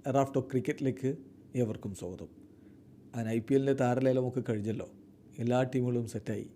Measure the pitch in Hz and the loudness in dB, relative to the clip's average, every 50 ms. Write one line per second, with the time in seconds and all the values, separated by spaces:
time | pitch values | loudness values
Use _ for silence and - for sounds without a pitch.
0 | - 139 123 139 135 135 - 135 123 - 131 127 - - 147 - 147 131 - - | -2 2 2 2 2 4 0 -2 -2 0 -2 0 0 0 -2 0 0 -2 0 0
1 | - 131 147 - - - - - - - - 123 123 107 107 85 - 104 95 - | -2 -4 -4 -4 -10 -20 -20 -20 -20 -6 0 0 0 0 -2 -6 -8 -10 -8 -8
2 | - 90 92 - 82 78 - - - - - - - - - - - - - - | -8 -10 -10 -10 -12 -16 -16 -20 -20 -20 -20 -20 -20 -20 -20 -20 -20 -20 -20 -20
3 | - - - 120 113 110 113 117 113 - 135 135 135 139 135 135 127 123 123 127 | -20 -10 -6 -6 -2 0 0 -2 2 4 4 4 6 4 2 4 4 2 4 4
4 | 131 131 127 127 127 127 123 131 117 - 113 104 101 110 107 - 95 - - - | 4 4 4 4 0 0 -2 -2 -2 -2 -2 -2 -2 -4 -4 -4 -6 -10 -14 -20
5 | - - - - - - - - 117 120 123 123 131 127 - 131 123 123 123 120 | -20 -20 -20 -20 -20 -20 -8 -4 0 2 2 2 2 2 0 0 0 2 0 0
6 | 117 104 - 107 - - 107 104 - - - | -2 -2 -6 -8 -6 -4 -6 -6 -6 -10 -16